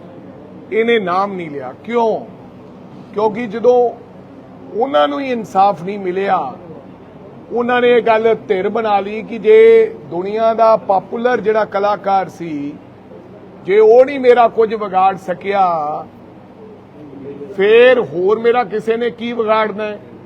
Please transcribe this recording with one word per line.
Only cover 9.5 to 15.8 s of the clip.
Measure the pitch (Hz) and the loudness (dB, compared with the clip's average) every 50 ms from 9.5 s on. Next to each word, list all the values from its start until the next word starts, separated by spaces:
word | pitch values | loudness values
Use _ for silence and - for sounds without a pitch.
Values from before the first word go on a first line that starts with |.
| 220 220 226 226 226 226 220 220 - - - - | 6 8 8 8 6 6 4 2 -2 -10 -14 -10
ਦੁਨੀਆ | 165 170 185 196 208 220 226 226 226 | -8 -8 -6 -6 -4 0 0 0 2
ਦਾ | 220 226 220 220 208 | 2 4 4 4 2
ਪਪੂਲਰ | 185 - 196 185 185 - - 233 233 247 247 226 | 0 -2 -2 -2 -2 -4 -8 -4 -2 -2 -2 0
ਜਿਹੜਾ | 180 208 214 220 208 | 0 -2 0 0 -2
ਕਲਾਕਾਰ | 208 - 196 202 202 208 196 196 196 196 190 185 165 | -2 -2 -2 -2 -2 -2 -4 -2 -2 -2 -2 -2 -4
ਸੀ, | - - 170 170 156 143 143 143 156 180 - - - - - - - - - - - - - - - - - | -10 -14 -12 -10 -10 -10 -10 -10 -12 -16 -20 -20 -20 -20 -20 -20 -20 -20 -20 -20 -20 -20 -20 -20 -20 -14 -6
ਜੇ | 175 190 214 | 0 4 6
ਉਹ | 220 214 226 247 262 | 6 8 8 6 6
ਨਹੀਂ | 269 285 277 | 4 0 2
ਮੇਰਾ | 254 247 240 240 240 226 | 2 4 6 6 4 4
ਕੁਝ | - 214 226 214 226 | 2 0 0 0 -2
ਵਿਗਾੜ | 214 208 202 180 185 185 190 196 190 | -4 -6 -2 0 2 2 2 0 -2
ਸਕਿਆ, | - - 180 175 190 196 202 196 190 180 170 160 | -6 -8 -8 -6 -6 -4 0 0 2 0 0 -2